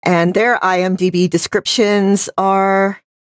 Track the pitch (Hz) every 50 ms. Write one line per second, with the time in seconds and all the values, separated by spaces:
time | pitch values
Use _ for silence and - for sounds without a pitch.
0 | - - 180 170 170 175 180 196 220 240 247 - - 185 185 180 180 185 185 185
1 | 185 185 175 175 180 175 170 170 - - - 196 175 - - - 220 202 208 202
2 | 196 190 196 202 - - - - 190 196 190 196 196 196 196 190 196 196 196 -
3 | _ _ _ _